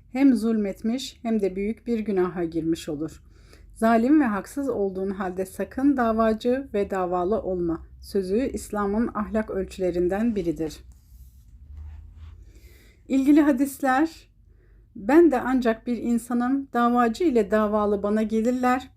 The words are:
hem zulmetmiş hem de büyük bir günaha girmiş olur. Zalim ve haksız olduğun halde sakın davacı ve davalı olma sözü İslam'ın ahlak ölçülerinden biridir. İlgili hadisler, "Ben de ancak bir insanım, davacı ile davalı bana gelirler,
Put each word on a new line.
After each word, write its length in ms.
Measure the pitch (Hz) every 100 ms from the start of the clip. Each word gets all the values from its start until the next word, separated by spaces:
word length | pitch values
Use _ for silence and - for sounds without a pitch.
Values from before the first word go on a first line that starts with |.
| -
hem 220 | 254 277
zulmetmiş 840 | 226 226 220 202 185 220 254 - -
hem 180 | 233 220
de 160 | 190 185
büyük 300 | 202 220 -
bir 120 | 226
günaha 520 | 214 190 180 175 170
girmiş 380 | 165 160 165 -
olur. 340 | 147 156 - - - - - -
Zalim 460 | - 220 226 240 311
ve 40 |
haksız 440 | 247 202 - 285 277
olduğun 420 | 226 196 185 196
halde 360 | 196 185 180 190
sakın 500 | - 190 - 277 262
davacı 720 | 233 220 226 220 240 262 277
ve 160 | 208 196
davalı 520 | 190 180 180 180 220
olma 440 | - 185 170 160 - -
sözü 380 | - 202 185 208
İslam'ın 720 | 269 214 - 208 202 214 240
ahlak 360 | 208 196 214 214
ölçülerinden 840 | 190 185 - 185 175 175 196 233 208
biridir. 480 | 170 151 156 - - - _ - - - - - - - - - - - - - - - - - - _ -
İlgili 320 | 269 269 294
hadisler, 880 | 294 247 277 - 269 262 320 - - _ - - _ - _ -
"Ben 340 | 196 311 339
de 100 | 254
ancak 460 | 233 262 233 220 -
bir 100 | 233
insanım, 720 | 233 233 - 240 247 277 277
davacı 520 | 240 240 240 240 220
ile 260 | 349 240 196
davalı 520 | 214 208 208 208 202
bana 200 | 202 214
gelirler, 680 | 220 220 226 254 247 262 -